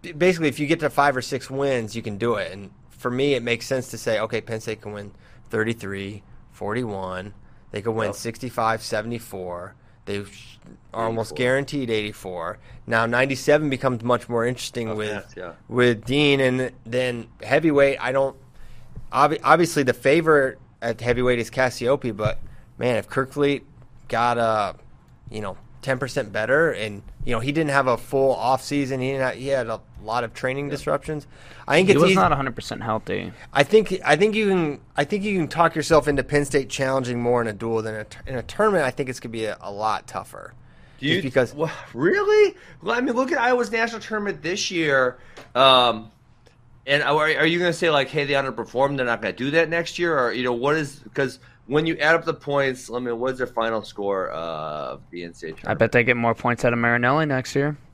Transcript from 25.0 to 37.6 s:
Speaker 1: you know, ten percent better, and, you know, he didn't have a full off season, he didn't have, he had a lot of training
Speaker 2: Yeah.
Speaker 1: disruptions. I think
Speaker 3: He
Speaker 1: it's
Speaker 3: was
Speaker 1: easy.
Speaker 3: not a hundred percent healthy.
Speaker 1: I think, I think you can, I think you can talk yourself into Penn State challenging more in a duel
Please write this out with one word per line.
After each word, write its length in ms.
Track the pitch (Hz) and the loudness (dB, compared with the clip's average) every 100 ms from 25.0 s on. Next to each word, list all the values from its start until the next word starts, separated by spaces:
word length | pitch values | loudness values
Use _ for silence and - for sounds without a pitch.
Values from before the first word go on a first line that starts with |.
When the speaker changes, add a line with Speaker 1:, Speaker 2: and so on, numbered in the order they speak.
| - - - | -20 -20 -14
Speaker 1:
you 120 | 107 | -10
know, 160 | 101 92 - - | -10 -10 -18 -12
ten 160 | - 131 | -4 -4
percent 340 | 131 143 104 | -2 -4 -4
better, 380 | 98 110 139 165 | -4 2 4 2
and, 300 | 98 107 101 - - | 0 -6 -8 -14 -8
you 80 | 113 | -2
know, 80 | 117 | 0
he 120 | 131 | 0
didn't 180 | 147 151 | 0 2
have 160 | 139 127 | 2 2
a 100 | 117 | 0
full 340 | - 135 135 | 0 2 2
off 280 | 110 117 131 | 2 2 0
season, 380 | - 143 135 131 | 0 -2 -2 -2
he 80 | 131 | -4
didn't 100 | 135 | -2
have, 120 | 131 | -4
he 140 | 98 135 | -4 -2
had 180 | 135 117 | -2 -2
a 120 | 113 - - | -8 -10 -14
lot 220 | 107 117 | -4 -4
of 80 | 117 | -4
training 340 | - 127 135 143 | -4 -4 -4 -4
Speaker 2:
Yeah. 40 | |
Speaker 1:
disruptions. 560 | 143 - 143 - 151 - - - - - | -6 -2 -4 -2 -8 -10 -20 -20 -16 2
I 80 | 151 | 4
think 120 | 185 | 6
Speaker 3:
He 40 | |
Speaker 1:
it's 60 | 143 | 6
Speaker 3:
was 100 | 175 | 6
Speaker 1:
easy. 80 | 190 | 6
Speaker 3:
not 120 | 185 | 4
a 40 | 139 | 2
hundred 180 | 135 | -2
percent 280 | 117 - - | -6 -10 -8
healthy. 500 | 113 107 - 98 92 - - | -4 -4 -2 -6 -6 -12 -4
Speaker 1:
I 100 | 135 | 0
think, 280 | 143 220 202 190 | 4 4 4 -4
I 120 | - 151 | 2 4
think 180 | 214 | 4
you 140 | 214 208 | 2 2
can, 320 | 185 160 139 - - | 2 0 -4 -8 -4
I 80 | |
think 200 | 147 208 | -2 -2
you 120 | 208 190 | -2 -2
can 100 | 147 | -2
talk 260 | 156 165 | 2 2
yourself 340 | 160 143 160 151 | 2 4 4 4
into 160 | 143 | -2
Penn 200 | 135 147 143 | 0 0 2
State 220 | 147 135 | 0 -2
challenging 500 | - 131 135 123 120 | -2 0 0 -2 -2
more 220 | 120 120 | 2 2
in 40 | 117 | 0
a 40 | |
duel 300 | 101 | -4